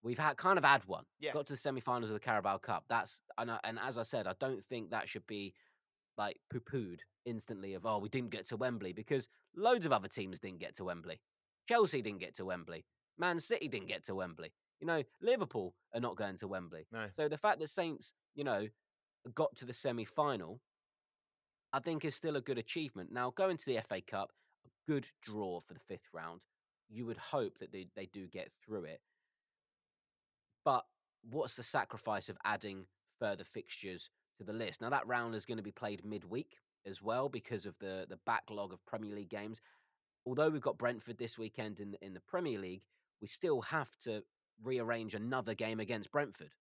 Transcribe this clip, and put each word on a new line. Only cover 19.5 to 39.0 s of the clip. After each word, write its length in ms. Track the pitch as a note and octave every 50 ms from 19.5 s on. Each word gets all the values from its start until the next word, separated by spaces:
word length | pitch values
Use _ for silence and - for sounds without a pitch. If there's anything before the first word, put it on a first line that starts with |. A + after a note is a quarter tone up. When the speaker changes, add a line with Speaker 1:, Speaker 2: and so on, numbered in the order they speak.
| -
Speaker 1:
to 100 | - C3
the 80 | A#2+ A#2
semi-final, 880 | - - C#3 A#2+ A#2 A2+ - - - D3+ D3 C3 G#2 F2 D#2+ G2+ - _ _ _ _ _ _ _ _ _ _ _ _ _ _ _ _ _ _ _ _ _ _ -
I 60 | C3+
think 260 | B2+ F3 E3 D3+ -
is 80 | D3+ C3+
still 220 | - - E3 D3+
a 60 | C#3
good 180 | B2 - C3+ A#2+
achievement. 520 | A2+ - - F3 D#3 C#3 - F#2+ F2+ -
Now, 200 | G#2+ B2 B2 B2+
going 260 | B2 - F#3+ - F3+
to 80 | D#3+ -
the 140 | C#3 B2+ A2
F 120 | A2 -
A 100 | G2+ F#2+
Cup, 300 | F#2 - - G2 F#2+ - _ _ _ _ _ _ _
a 20 | - _ _ _
good 220 | - D3+ C#3 B2+ - _ _ -
draw 380 | - G#2+ G#2+ G#2 F#2 F2 F2
for 120 | - - F2
the 60 | E2
fifth 300 | - - G2 E2+ _ - -
round. 280 | E2 D#2+ E2 E2+ F#2 - _ _ _ _ _ _ _ _ _
You 180 | A2 A2+ B2
would 100 | A2+ A2
hope 400 | - - - - C#3+ A#2 G2 -
that 140 | - - B2
they, 160 | A2 G2 F#2 F2+ _
they 100 | G#2 G2
do 220 | F#2 - G2+ F#2+
get 240 | F2 - F#2+ - - _ _ _
through 200 | - G#2+ G2+ E2
it. 180 | D#2 D#2 D2 _ _ _ _ _ _ _ _ _ _ _ _ _ _ _ _ _ _ _ _ _ _ _ _ _ _ _ _ _ _ _ _ _
But 200 | D3 C3 B2 - _ _ _ _ _ _ _ - A#2
what's 260 | A#2 D#3 D3+ - -
the 60 | - A#2
sacrifice 640 | - - C#3+ G#2 - - G#2+ - A2+ G#2+ G2 -
of 120 | - F#2+ - -
adding 440 | G2+ G#2+ G2 - G#2 F#2+ F#2+ F#2 _ _ _ _ _ _ _
further 240 | A#2+ - - F#2 F#2+
fixtures 680 | - - A2+ - - - - - G2 F2+ F2 - - _ _ _ _ _ _
to 40 | G#2
the 80 | F2+
list? 300 | G#2+ A2+ A2+ F#2+ E2+ -
Now, 80 | A#2 A#2
that 160 | C#3 C3+ -
round 300 | A2 B2 A#2+ A#2+ A#2 A2+
is 100 | G#2+ G2+
gonna 160 | - A#2 A2
be 100 | G2+ G#2
played 320 | G2+ - B2 G#2+ G#2 F#2 -
midweek 540 | G#2+ G#2+ G2+ F2+ F2+ G#2 C3 D3+ _ - - _ _ _ _ _
as 160 | G2 F#2+ F2+ G2+
well 260 | G#2+ A2+ B2 C3+ C#3+
because 380 | B2 A#2 - - A#2+ G2+ F2+
of 100 | G2+ F2 _
the, 280 | G2+ F#2+ F#2+ F#2 F#2 -
the 80 | F#2 E2+ _
backlog 480 | - B2+ G#2 - - A2 G#2 G2+ F#2+ F#2
of 100 | F2 _
Premier 300 | - - A2